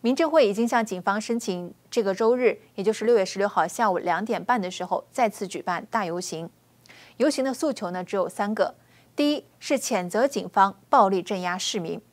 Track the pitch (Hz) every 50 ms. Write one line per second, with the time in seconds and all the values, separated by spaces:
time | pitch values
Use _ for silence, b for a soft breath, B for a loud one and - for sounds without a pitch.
0 | - 233 254 - 339 311 294 320 277 202 202 196 233 240 - 240 226 214 196 180
1 | 175 - 196 214 214 - 233 233 - - 185 175 175 175 - _ _ _ - -
2 | 220 196 190 190 226 220 240 254 254 226 - B B B B - 196 202 220 -
3 | 220 220 240 220 190 185 - 196 196 202 - 185 160 175 - - 240 214 185 175
4 | - 175 170 165 202 220 226 185 180 - 240 240 185 180 185 - 180 180 190 -
5 | - _ _ - 254 220 202 - 214 180 - 165 - - 180 165 - - - 233
6 | 202 175 170 175 175 - - 156 165 170 _ _ _ _ _ _ B B B B
7 | B B B B 233 311 285 - 262 269 262 - - 311 254 - 214 175 180 185
8 | 180 - - 196 180 170 180 - 208 202 220 220 190 - - b b b b b
9 | b b b - 294 294 294 294 - _ _ _ - - 302 254 - - 254 196
10 | 180 175 - 214 233 277 - 214 175 180 - - 190 196 196 - _ _ - 277
11 | 220 196 196 185 175 - 214 190 180 180 175 185 - - - 220 170 160 170 -
12 | - _